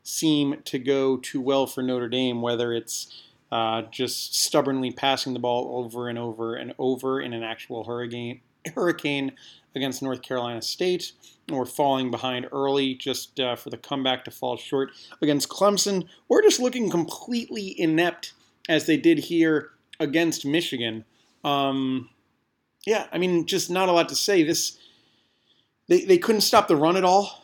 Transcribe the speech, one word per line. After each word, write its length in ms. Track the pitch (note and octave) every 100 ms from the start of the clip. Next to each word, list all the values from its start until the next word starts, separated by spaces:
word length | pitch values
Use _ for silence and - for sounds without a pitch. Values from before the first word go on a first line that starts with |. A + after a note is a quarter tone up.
seem 580 | - - D#3+ D3 C#3 D3 -
to 120 | C3+
go 400 | B2+ C#3 C3+ B2+
too 240 | - C#3+
well 240 | B2+ C3+ C3
for 160 | -
Notre 280 | B2+ B2 A#2+
Dame, 320 | B2+ B2+ A#2+
whether 300 | A#2+ A#2+ A#2+
it's, 500 | A#2 - - - - - _ -
uh, 320 | A#2 A2+ A2+
just 520 | G#2 - B2 - - -
stubbornly 560 | - D#3 C3+ C3+ B2+
passing 420 | - C#3 C3 C#3
the 60 | B2
ball 440 | B2 A#2+ B2+ B2
over 240 | A#2 A#2+ A#2+
and 120 | A#2
over 360 | A#2+ A2 A2+ B2
and 200 | B2+ -
over 420 | C3 C3 C3 C3+
in 140 | C#3
an 80 | A#2
actual 440 | A2+ A2+ - A#2+ A2
hurricane, 560 | A#2+ A#2+ A#2+ A#2+ B2 _ _ E3 -
hurricane 560 | F3 E3 D3 C#3+ C3+ - - - _
against 300 | C3+ C3+ B2+
North 180 | C3+ B2+
Carolina 400 | - B2+ A#2+ A#2
State, 520 | - - F3+ F3+ - _ - _ -
or 140 | C#3 B2+
falling 460 | - C#3+ C3 B2+
behind 360 | A#2 B2+ B2 B2+
early 420 | C#3 C#3 C#3 C3+
just, 460 | B2+ C3+ B2+ - -
uh, 160 | B2+ A#2
for 160 | C3
the 60 | A#2+
comeback 460 | - C#3 C3 B2+ -
to 40 |
fall 280 | - B2+ A#2+
short 340 | - C3+ C3+ - - -
against 280 | D3+ D3 -
Clemson, 560 | - G3+ G3+ G3+ F#3+ - - -
or 160 | D4+
just 160 | G#4+ C4
looking 320 | B3 B3+ G3
completely 880 | E3+ D#3 - - A#3+ - A3 F#3+ -
inept 540 | E3 D#3+ F3 E3+ - - _ _ -
as 160 | D#3 D#3
they 120 | D3
did 200 | E3 D3+
here 540 | - E3 D#3+ D3+ - _ _ -
against 460 | D3 D#3+ E3+ D#3 C#3
Michigan. 600 | D#3+ E3+ B2+ A#2 A2 - _ _ _
Um, 680 | D3 C#3+ C#3 C3+ C3 C3 B2 _ _ _ _ _ _ _ -
yeah, 220 | A3 -
I 60 | F3
mean, 280 | F#3 F3 D#3
just 240 | F#3 F3
not 200 | F3+ F#3
a 20 |
lot 160 | E3+ E3
to 60 | C#3
say. 280 | - G3
This, 340 | D#3 D#3+ - - - _ _ _ _ _ _ _ _ _ -
they, 160 | F3 G3
they 120 | F3
couldn't 220 | A#3 G#3+
stop 300 | - A3 G3+
the 80 | D3+
run 180 | D#3+ F#3+
at 80 |
all. 400 | F3+ F#3+ G3 -